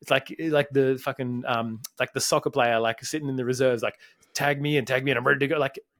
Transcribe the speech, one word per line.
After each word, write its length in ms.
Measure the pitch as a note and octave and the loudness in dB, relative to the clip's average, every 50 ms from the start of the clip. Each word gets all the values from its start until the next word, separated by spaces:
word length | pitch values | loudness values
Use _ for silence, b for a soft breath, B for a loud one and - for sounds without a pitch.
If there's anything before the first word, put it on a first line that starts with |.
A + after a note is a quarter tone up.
It's 100 | - - | -2 0
like, 240 | C3+ C3+ - - - - | 0 0 0 -4 -8 -6
like 320 | D#3+ E3 D3+ D3 C#3+ - | -2 0 2 2 2 2
the 300 | C3 C#3 C3+ C3 C3+ B2+ - | 2 2 2 4 2 0 -4
fucking, 420 | C#3 C3 - C3 B2 B2 A#2+ B2 | -6 -6 -4 -6 -6 -6 -6 -4
um, 340 | B2+ B2 A#2 A#2 A#2 A2 A2+ B2+ - _ - | -2 -2 -2 -2 -4 -6 -10 -12 -14 _ -4
like 140 | B2+ - - | -4 -4 -2
the 80 | C3 | -4
soccer 300 | - - E3+ D3 - D3+ | -2 0 0 0 0 0
player, 280 | - C#3 B2 A#2+ A#2 A2+ | 2 4 4 4 4 2
like, 240 | A2+ A2+ A2+ - - | 2 0 -2 -4 -6
sitting 240 | - - D#3 D3+ C#3 | -8 -6 -6 -4 -4
in 80 | C3+ | -4
the 80 | B2+ B2 | -2 -2
reserves, 380 | A#2+ B2+ B2 C3 B2+ B2 A2+ A2 | -2 0 2 2 2 2 0 -2
like, 160 | G#2+ - b b b b b b _ - | -4 -6 b b b b b b _ -6
"Tag 260 | - C#3+ C#3+ D3 C#3 | -2 0 0 0 0
me 160 | C#3+ D3 D3+ | -2 0 0
in, 80 | C#3+ A#2 | 0 0
tag 200 | G#2+ C3 C3 C3 | 0 0 0 0
me 60 | C#3 | 0
in, 60 | C3 | 0
I'm 100 | A#2+ B2 | 2 2
ready 140 | C3+ C#3+ C3+ | 2 2 2
to 80 | C#3+ C#3 | 2 0
go." 100 | D#3+ D3+ | 0 0
Like, 200 | C#3 C3+ - - - _ _ _ | 0 -2 -4 -8 -14 _ _ _